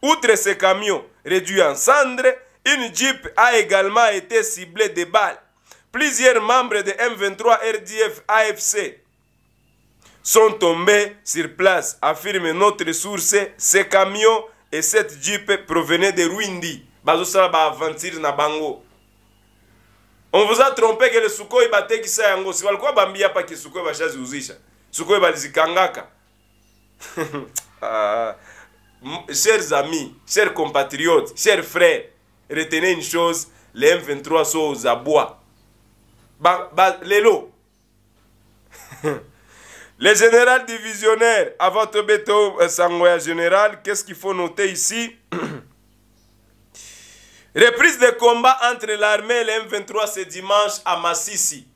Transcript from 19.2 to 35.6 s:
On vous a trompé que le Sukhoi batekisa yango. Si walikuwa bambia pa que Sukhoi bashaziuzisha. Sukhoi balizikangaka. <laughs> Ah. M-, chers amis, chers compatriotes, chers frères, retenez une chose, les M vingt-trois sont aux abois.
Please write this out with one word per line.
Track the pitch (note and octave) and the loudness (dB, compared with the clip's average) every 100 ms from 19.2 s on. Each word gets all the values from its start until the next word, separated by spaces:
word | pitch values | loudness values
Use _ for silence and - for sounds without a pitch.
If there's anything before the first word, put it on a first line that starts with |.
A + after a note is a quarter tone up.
| _ _ _ _ _ _ _ _ _ _ _ | _ _ _ _ _ _ _ _ _ _ _
On | F3 G#3 | 0 2
vous | A3+ | 4
a | C4+ | 4
trompé | B3+ A3+ A3 B3 | 4 0 2 2
que | A3+ | 2
le | A3 | 0
Sukhoi | G#3 G3+ B3 A#3 | -4 -4 0 2
batekisa | G#3 G3+ A3+ A3 A3 G#3+ | 2 0 -4 -4 0 0
yango. | F#3+ F#3+ | 0 -4
Si | F3 | -6
walikuwa | G3 G3+ C4 | -4 -2 -2
bambia | G#3 F#3+ G3 G3 | 0 0 2 -2
pa | F#3 | -2
que | F3 D#3 | -6 -12
Sukhoi | D3 D#3+ | -14 -10
bashaziuzisha. | E3+ D3 D#3+ C3+ B2+ C#3+ - F#2+ _ _ _ | -8 -6 -6 -6 -12 -12 -14 -18 _ _ _
Sukhoi | - E3 G3+ | -12 0 2
balizikangaka. | F3+ D#3+ C#3 C#3 D#3+ F3 F#3 - - | 2 0 -6 0 0 2 0 -2 -16
<laughs> | _ _ _ _ _ _ _ _ _ - - D3+ C#3+ A#2 - - _ | _ _ _ _ _ _ _ _ _ -16 -10 -8 -8 -12 -14 -14 _
Ah. | A2 A2 G#2 A2 A2+ - - - - _ _ _ | -6 -2 0 0 -4 -8 -18 -20 -20 _ _ _
M-, | B2+ E3 E3 | -14 -14 -8
chers | C#3+ G#3+ A3 C#3+ | -4 2 0 2
amis, | D3 C#3+ D#3+ B2+ - _ | -2 -2 -4 -8 -14 _
chers | G3 G3 | 0 0
compatriotes, | - D#3 C#3+ C3+ C#3 D#3+ D#3 A#2 - | 0 -2 -2 -2 -2 2 2 2 -4
chers | G#3+ G3 | 2 2
frères, | E3 E3+ F3 D3 - _ _ _ _ | 0 2 2 2 -6 _ _ _ _
retenez | D3 D#3 D#3+ F3+ | -6 -4 -2 0
une | F3 | -2
chose, | D3 E3+ E3+ E3 - _ _ A2+ | -2 -2 0 -2 -10 _ _ 0
les | C#3+ | 2
M | F3 | 2
vingt-trois | D3 C#3+ D3 E3 D3+ | -2 -10 -2 0 0
sont | D#3+ D#3 | -2 -4
aux | C3+ B2 | -2 -2
abois. | A#2+ B2+ D3+ A#2+ - _ _ | -2 2 0 0 -8 _ _